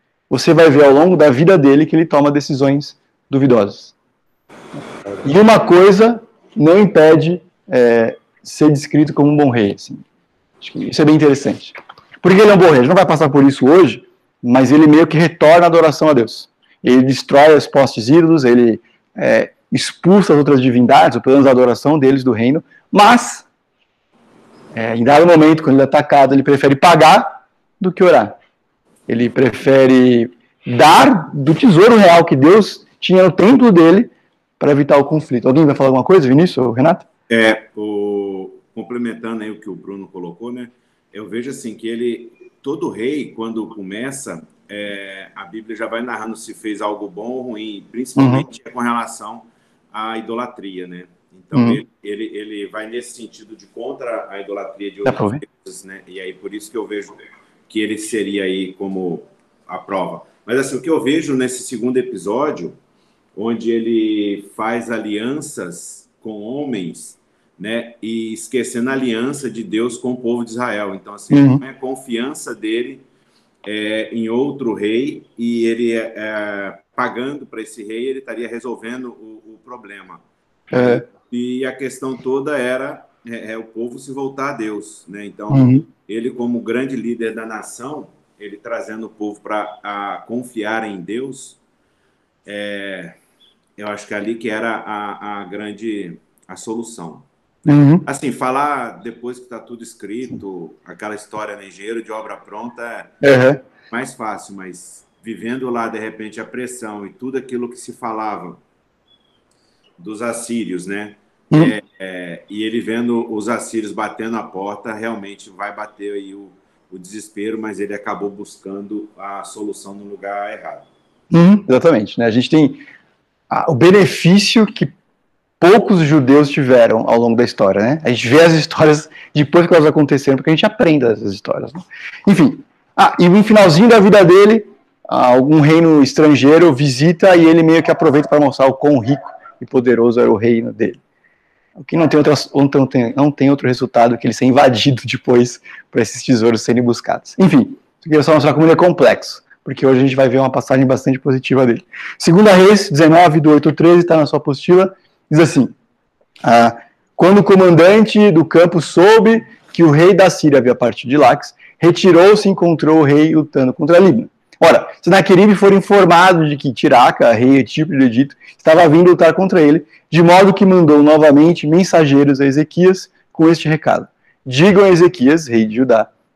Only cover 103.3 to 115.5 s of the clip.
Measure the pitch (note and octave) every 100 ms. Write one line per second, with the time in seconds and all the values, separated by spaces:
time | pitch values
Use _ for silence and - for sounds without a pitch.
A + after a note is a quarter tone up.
103.3 | C3 C3 C#3+ _ _ _ A#2 C3+ - A2
104.3 | G2 - G2 F#2 F2 - - _ _ A2+
105.3 | G2+ A2+ B2+ B2+ A#2 A2+ A2 A2 A2 G#2+
106.3 | A2+ A2 B2 B2 - A2 G#2 G2 _ B2+
107.3 | C3 B2+ B2 A#2+ A#2+ - A2+ A#2+ A2 G#2+
108.3 | G2+ F2 - _ _ _ _ _ _ _
109.3 | _ _ _ _ _ _ _ F2 A2 A#2+
110.3 | A#2 - A#2 F#2+ F2+ F2+ G2+ G#2 _ _
111.3 | _ _ D3+ D#3 G#2+ - _ F#2+ F#2 F2+
112.3 | E2 _ G#2 A2 A#2 G2 A2+ A#2+ A#2 A#2
113.3 | A2 G#2 A2+ G#2+ A2 G#2+ F#2+ G#2+ - A2+
114.3 | A2+ A2 F#2 G2 G2+ A#2+ G#2+ A2+ A2 G2
115.3 | G2+ -